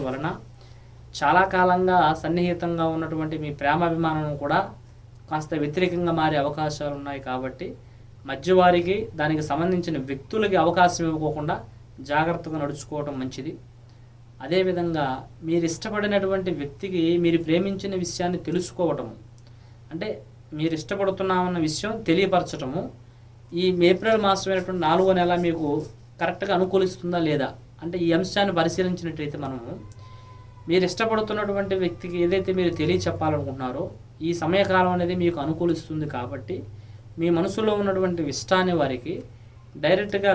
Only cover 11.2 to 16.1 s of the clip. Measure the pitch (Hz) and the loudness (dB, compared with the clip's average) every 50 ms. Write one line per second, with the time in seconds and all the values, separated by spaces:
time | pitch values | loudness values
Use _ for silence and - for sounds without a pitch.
11.2 | 156 151 151 151 147 151 190 220 - - - - - - - - 131 139 143 151 | -2 -2 -4 -4 -4 -4 -4 -6 -8 -14 -20 -20 -20 -20 -20 -14 -6 -2 2 2
12.2 | 160 170 170 165 - 160 156 151 143 143 143 - - - 156 147 147 147 139 131 | 2 2 0 -2 -4 -6 -6 -4 -4 -4 -6 -8 -10 -8 -6 -6 -6 -6 -6 -6
13.2 | 131 131 123 - 123 160 - - - - - - - - - - - - - - | -6 -8 -8 -8 -10 -10 -10 -12 -16 -20 -20 -20 -20 -20 -20 -20 -20 -20 -20 -20
14.2 | - - - - 131 143 165 190 185 185 175 175 170 170 165 156 147 135 131 131 | -20 -20 -20 -12 -6 0 2 2 2 2 0 0 -2 -2 0 0 -2 -2 -2 -6
15.2 | - - - - - 160 165 170 165 160 165 - - 220 208 208 202 202 | -8 -14 -16 -12 -6 -2 0 0 0 0 -2 -4 -6 -6 -4 -2 0 0